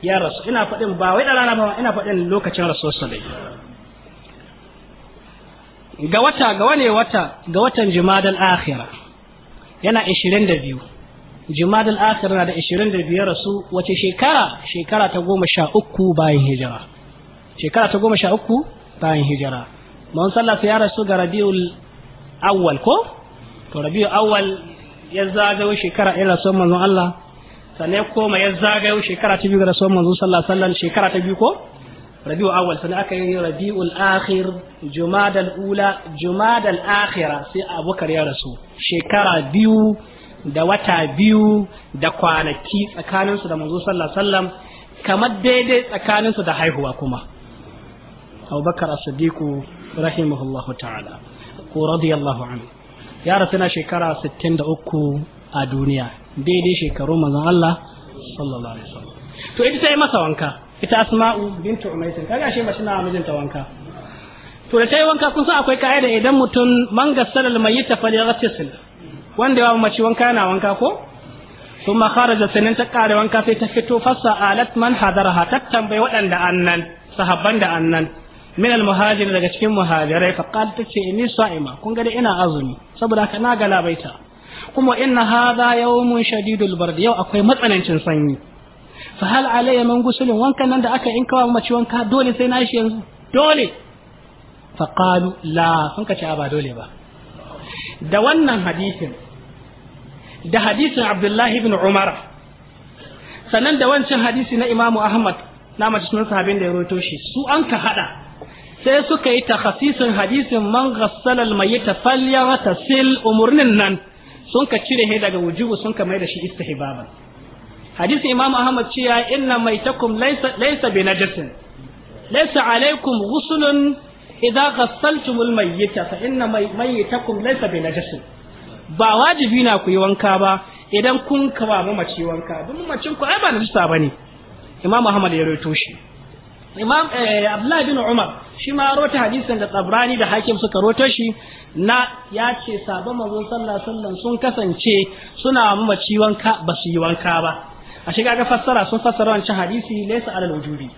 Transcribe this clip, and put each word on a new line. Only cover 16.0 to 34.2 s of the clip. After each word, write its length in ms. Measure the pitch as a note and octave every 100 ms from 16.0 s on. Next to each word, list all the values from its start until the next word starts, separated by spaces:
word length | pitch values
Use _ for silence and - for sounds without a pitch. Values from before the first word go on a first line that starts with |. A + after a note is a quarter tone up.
| F#3
bayan 240 | D#3+ D#3 D3 C#3
hijira. 340 | C3 B2+ A#2 - - - - - - - -
Shekara 300 | D#3 A3+ G#3+
ta 80 | G#3
goma 180 | A3 G#3
sha 160 | F#3
uku 300 | G#3+ - A#3 D#4+ - - -
bayan 240 | D#3+ D#3
hijira. 420 | C#3 C#3 C#3 B2+ A#2+ - - - -
Manzon 160 | D#3+ F#3+
sallallahu 280 | A3 A3+ G#3+
alaihi 100 | G#3
wasallam 20 |
ya 80 | A3
rasu 260 | G#3 G#3+
ga 120 | G#3 F#3
Rabiul 440 | F3 G3+ G3+ F#3+ F3 - - - - - - -
Awwal 360 | F#3+ G3 F3 C#3
ko? 180 | - F4 A#4 - - - - - -
To 100 | D3+
Rabiul 240 | D3 F#3 G3+
Awwal 340 | G3 G#3+ G#3 G3 F#3+ E3 E3+ - - -
ya 120 | F3+ G3
zagayo 400 | G3+ G3+ G3+ G#3
shekara 400 | G#3 F3+ - G3
irin 140 | E3+ F#3+
rasuwar 240 | F3 G3 F#3+
manzon 160 | F3 F3+
Allah. 260 | G3 F#3+ F3+ - - - - - - -
Sannan 180 | D#3+
ya 100 | G3 G#3+
koma 240 | - G#3+ F#3+
ya 140 | G3
zagayo 480 | F#3 G#3 G#3 G#3 G#3
shekara 340 | G3 F3+ G#3 F#3+
ta 60 | G3
biyu 100 | G3
ga 80 | F#3
rasuwar 160 | F3 F#3+
manzon 240 | F#3 E3+
sallallahu 300 | F3+ F#3 F3 D#3+
alaihi 60 |
wasallam, 200 | F#3+ F#3 F3
shekara 320 | E3+ F#3+ F#3+
ta 80 | F#3
biyu 160 | F3+ F#3+
ko? 140 | A#3 G4+ - - - - - - -
Rabiul 220 | D#3 G3
Awwal, 260 | F3+ F3 D3+
sannan 160 | E3+ F#3
aka 140 | G3
yi 220 | F#3 F#3 F3+
Rabiul 540 | E3+ D3 G3+ G3+ E3+ F3
Akhir, 500 | G3 F#3+